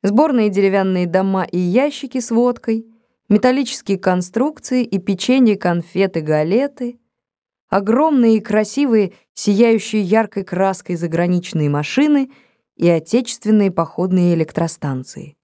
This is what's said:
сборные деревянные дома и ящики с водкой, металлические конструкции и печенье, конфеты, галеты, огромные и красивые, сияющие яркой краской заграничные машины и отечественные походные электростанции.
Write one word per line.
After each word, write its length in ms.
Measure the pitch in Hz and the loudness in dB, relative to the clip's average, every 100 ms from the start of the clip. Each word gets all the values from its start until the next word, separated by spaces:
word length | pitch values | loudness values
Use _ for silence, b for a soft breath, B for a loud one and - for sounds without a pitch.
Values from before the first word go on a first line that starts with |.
сборные 460 | 196 208 311 254 214 | 0 2 2 2 0
деревянные 580 | 190 196 196 190 185 180 | 2 2 2 0 0 0
дома 380 | 180 196 190 | 0 0 -2
и 140 | 180 175 | -2 -2
ящики 640 | 180 202 294 285 269 262 | 0 0 0 -4 -8 -8
с 100 | 240 | -2
водкой, 560 | 226 247 247 - 220 220 _ _ _ _ | 0 0 -2 -4 -6 -6 _ _ _ _
металлические 680 | 202 254 254 247 - - 190 | 2 2 2 -2 -6 -4 -2
конструкции 840 | 185 180 180 220 285 302 - 254 | 0 -2 -2 -2 -2 -4 -4 -2
и 160 | 240 196 | -2 -4
печенье, 580 | 180 190 - 262 240 196 | -4 -4 0 4 4 2
конфеты, 640 | 185 175 165 180 190 175 | 0 -2 -4 -2 -2 -2
галеты, 800 | 151 151 156 214 285 277 240 240 _ _ _ _ _ _ _ | -2 0 2 0 -2 -6 -10 -10 _ _ _ _ _ _ _
огромные 720 | 196 202 240 311 285 233 220 | -2 2 2 2 4 4 2
и 20 | |
красивые, 720 | 220 208 214 - 285 226 185 b b | 2 -2 0 -2 0 2 0 b b
сияющие 680 | - - 202 233 226 - 214 | -6 -2 4 4 2 0 -4
яркой 400 | 185 220 214 - | 0 0 0 -6
краской 540 | 190 180 190 185 - 175 | -6 -2 -2 -2 -6 -6
заграничные 720 | 170 165 175 180 175 160 147 | -4 -2 0 0 -2 -2 0
машины 640 | 147 147 - 302 294 269 b b b b _ | -2 -2 0 2 2 0 b b b b _
и 120 | 170 | 2
отечественные 840 | 165 160 233 240 - 208 214 202 | 2 2 -2 -2 -8 0 2 2
походные 640 | 185 165 - 185 180 175 | 0 -4 -4 0 2 2
электростанции. 1000 | 170 156 - 165 - 143 131 131 - 143 _ | 2 -2 -2 -4 -4 -6 -6 -10 -16 -18 _